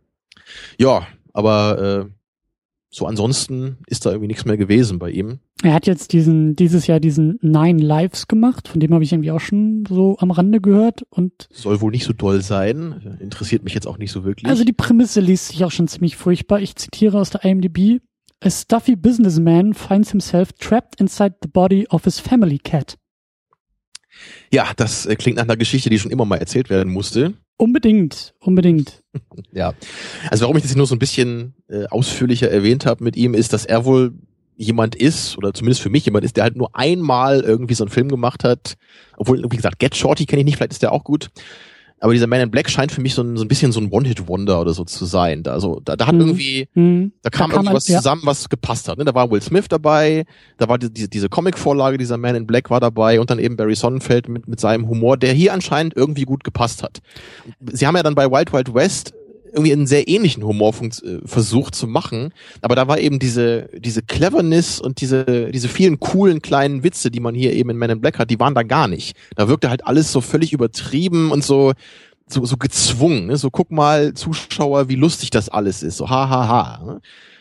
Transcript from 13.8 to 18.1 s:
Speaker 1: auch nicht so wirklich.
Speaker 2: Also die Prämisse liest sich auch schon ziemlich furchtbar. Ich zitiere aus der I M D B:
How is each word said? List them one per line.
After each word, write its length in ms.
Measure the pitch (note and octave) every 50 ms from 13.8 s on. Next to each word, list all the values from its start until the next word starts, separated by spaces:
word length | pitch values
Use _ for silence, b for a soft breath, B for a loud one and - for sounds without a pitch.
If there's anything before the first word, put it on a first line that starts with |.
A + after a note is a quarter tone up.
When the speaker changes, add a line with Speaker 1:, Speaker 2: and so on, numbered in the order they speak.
| -
Speaker 1:
auch 120 | - F#2 -
nicht 120 | G#2 G2+
so 140 | - F#2+ F#2
wirklich. 240 | G2 G#2 - - B3+
Speaker 2:
Also 160 | C4+ A3+ A#3+
die 80 | A#3+
Prämisse 480 | A3+ - - - A#3+ A3+ B3 G#3 - G#3+
liest 280 | F#3+ F3+ F#3+ F3 - -
sich 160 | - D#3+ F#3
auch 60 | E3
schon 160 | - - E3+
ziemlich 300 | - - - F3 D#3+ -
furchtbar. 440 | - - F3+ F3+ - - - G3+ G3+
Ich 160 | G3 - -
zitiere 420 | - - - - - A3 G#3 G3 G#3
aus 100 | F#3+ -
der 160 | - G3 -
I 60 | F#3+
M 100 | F#3+ F#3+
D 80 | F3+ F#3
B: 300 | D#3+ F3 F#3+ G#3+ A#3+ B3 - _